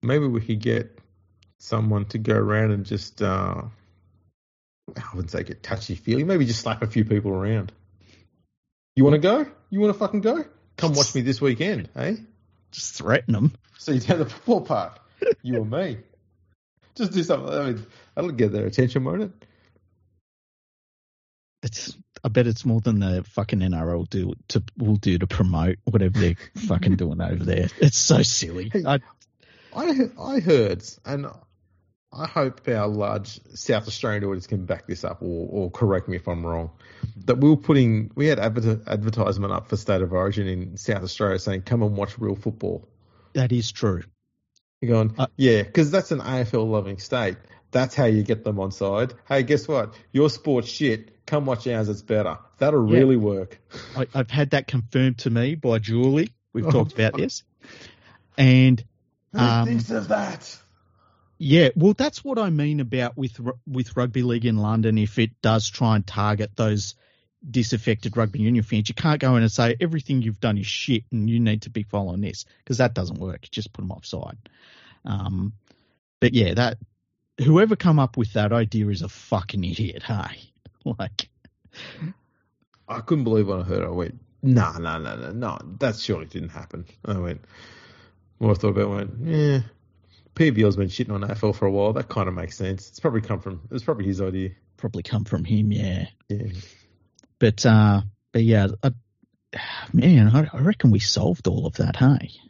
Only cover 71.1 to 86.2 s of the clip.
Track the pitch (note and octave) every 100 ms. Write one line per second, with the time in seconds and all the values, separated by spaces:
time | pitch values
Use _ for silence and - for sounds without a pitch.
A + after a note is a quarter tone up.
71.1 | A#2 G#2+ A#2 A2+ G#2+ A2 A2+ G#2 G#2 F#2+
72.1 | F2+ G2+ - - _ - A#2 B2 A#2 F#2
73.1 | - F#2 - - - G#2 - F#2+ F2+ -
74.1 | F2 E2+ - - _ _ - - _ -
75.1 | G2+ G2 F#2+ G2 G#2+ _ _ _ _ _
76.1 | _ B2 A#2+ G2 F#2 A#2+ A#2+ - _ _
77.1 | _ _ - C#3 D#3+ A3 G#3+ F3 D3+ C3
78.1 | - A2 A2 G#2 A#2 A2 A2 G#2 G2 G2+
79.1 | - - G2+ F2+ G2+ F2 E2 G#2+ - -
80.1 | G#2 - - - _ - _ - G#2+ -
81.1 | - - _ _ _ _ - - - D#3+
82.1 | - _ _ _ _ _ _ - A2+ A2+
83.1 | D#3 A#2+ A2 G2 F#2 F2+ F#2+ F2 F2 E2+
84.1 | - _ _ C3+ A#2+ E2+ E2+ E2 D#2+ C2+
85.1 | G#1 B1 G#2+ A#2 C#2+ - G2+ C3+ G#2+ -
86.1 | F#2